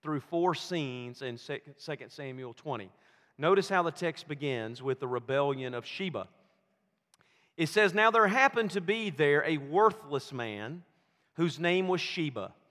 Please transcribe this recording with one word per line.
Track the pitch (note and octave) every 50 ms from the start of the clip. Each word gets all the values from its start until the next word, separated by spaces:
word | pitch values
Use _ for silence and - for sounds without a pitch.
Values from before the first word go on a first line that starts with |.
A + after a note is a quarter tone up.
through | _ D3 D#3 C#3+
four | B2+ - - E3+ E3+ F3+ E3
scenes | - - - F3+ E3+ D3+ C3+ B2 B2 B2 B2 B2 -
in | C3+ B2+ A#2+ A#2
Second | - - C#3+ C3+ _ - C#3+ _ - - D3+ B2+ B2+ A2
Samuel | - - C#3+ C3+ B2+ C3 C3 B2 A2+
twenty. | - - D3+ C3+ A2+ G2+ F#2 _ _ _ _ _ _ _ _ _ -
Notice | C#3 E3 F#3+ G3 F#3 -
how | G3 F#3 F3
the | E3+
text | D#3 - F3 E3+ D#3 - - -
begins | D3+ C#3 C#3+ C#3+ C3 A#2+ A2+ A2 A#2 A#2+
with | B2+ C3+ C3 C3
the | - B2+
rebellion | B2 B2 A#2 A2+ C3+ C#3 C#3+ C#3+ C#3 C3 C3 B2+ B2
of | A#2+ A2+
Sheba. | - - - F#3+ F#3+ D3+ G#2+ F2+ - _ _ _ _ _ _ _ _ _ _ _ _ _ _ _ _ _ _ _ _ _ _ _ _ _ -
It | E3 D3+
says, | - G#3 G#3+ G3 E3
"Now | G#3 G#3+ A3+
there | A3 A3+ A3
happened | G3 G3+ B3+ C4+ C#4 C4+ A#3+ A3+ G3+
to | D#3+ G3+
be | F3+ E3 G#3 A3+ A3+ G#3
there | D#3 C3 D#3 C#3+ C#3+ D3 -
a | - D#3+ D3+
worthless | C#3 C#3 D3+ F#3+ G#3+ A3 - - - C#3+ C#3+ C3+ - - C#3+
man | B2+ A#2+ A2+ G#2+ G2+ G#2 A#2 D3+ F3+ F3 _ _ _ _ _ _ _ _ _ _
whose | - E3 E3+ D3 D3
name | E3 F3 F3 F#3 F#3 F#3
was | F#3 F3
Sheba | - - - - D#3+ D3+ C3 A2+ F#2+ F#2+ - _ _ _